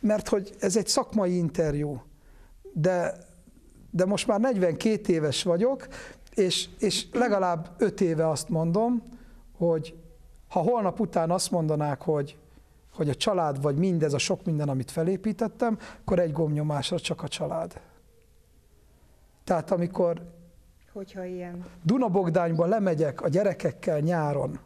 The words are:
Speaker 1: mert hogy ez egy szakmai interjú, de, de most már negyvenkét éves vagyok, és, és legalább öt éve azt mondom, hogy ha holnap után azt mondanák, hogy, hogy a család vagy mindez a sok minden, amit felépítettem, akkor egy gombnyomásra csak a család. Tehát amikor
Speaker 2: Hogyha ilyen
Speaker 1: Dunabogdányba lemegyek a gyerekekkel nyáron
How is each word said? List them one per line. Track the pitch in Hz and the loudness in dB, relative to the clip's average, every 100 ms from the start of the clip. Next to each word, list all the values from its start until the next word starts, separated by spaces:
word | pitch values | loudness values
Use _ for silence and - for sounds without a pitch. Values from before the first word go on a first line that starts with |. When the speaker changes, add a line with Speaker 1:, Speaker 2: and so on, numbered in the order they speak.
Speaker 1:
mert | 220 214 - | 2 0 0
hogy | 208 196 - | -2 -2 -4
ez | 202 196 | 0 0
egy | 196 | 0
szakmai | - - 220 185 180 | 0 0 0 2 2
interjú, | 170 - 160 147 147 131 - - - - - - - | 0 0 0 0 -2 -6 -12 -20 -20 -20 -20 -20 -10
de, | 381 165 180 - - - - - - - - - | 0 2 2 -2 -6 -14 -20 -20 -20 -20 -20 -8
de | 165 | 0
most | 185 202 - | 2 2 2
már | 202 | 2
negyvenkét | 254 220 180 151 220 208 208 | 2 2 2 2 0 0 2
éves | 170 151 131 | 2 2 0
vagyok, | 185 170 233 269 - - - - - | 0 2 2 0 -6 -16 -18 -20 -8
és, | - 185 175 - - | 0 2 2 -4 -2
és | 214 170 - | -2 -2 -4
legalább | - 240 202 185 170 165 - | 0 2 2 2 -2 -4 0
öt | 208 190 | 0 2
éve | 185 156 160 | 2 4 2
azt | 147 - | 0 -2
mondom, | 160 165 180 226 240 - - - - - - | -2 2 2 2 0 -4 -20 -20 -20 -20 -2
hogy | 170 160 156 - - - - - - | 0 0 -2 -14 -20 -20 -20 -20 -4
ha | - | 0
holnap | 165 240 190 - | 2 2 0 0
után | 202 - 165 | 0 0 2
azt | 180 - | 0 0
mondanák, | 180 156 151 147 135 | 0 0 0 0 -2
hogy, | - 151 139 - - - - - _ | -2 -2 -2 -8 -20 -20 -20 -20 _
hogy | - 151 | -4 -2
a | |
család | 131 - 190 156 139 | 0 0 0 0 0
vagy | 147 143 | 0 2
mindez | 190 170 156 | 2 2 2
a | 143 | 0
sok | - 185 | -2 -2
minden, | - 156 147 | -2 -2 -2
amit | 131 123 | -2 -4
felépítettem, | - 160 190 214 214 226 - 240 220 - - | -2 -2 0 -2 -2 -4 0 -2 -2 -8 -14
akkor | - 185 | 0 2
egy | 175 | 2
gombnyomásra | 151 156 147 151 147 135 175 | 0 0 0 0 -2 -2 -4
csak | - 165 | -4 -6
a | 160 | -6
család. | - 147 165 170 - - - - _ _ - _ _ _ _ _ _ _ _ _ _ | -6 -4 -4 -6 -10 -20 -20 -20 _ _ -20 _ _ _ _ _ _ _ _ _ _
Tehát | - 180 156 | -2 -2 2
amikor | 180 170 190 180 170 - - - - - _ _ | 0 0 0 0 0 -8 -20 -20 -20 -20 _ _
Speaker 2:
Hogyha | 208 190 190 | -14 -14 -12
ilyen | 180 180 180 175 175 - | -10 -10 -10 -12 -14 -4
Speaker 1:
Dunabogdányba | 160 254 240 185 180 160 170 160 175 | 0 2 2 2 2 2 2 2 2
lemegyek | 220 190 156 151 131 | 2 2 2 0 0
a | 131 | 0
gyerekekkel | 151 208 - 165 - - 156 | 2 2 0 -4 -2 -2 0
nyáron | 151 175 151 143 135 - | 0 0 0 0 -2 -6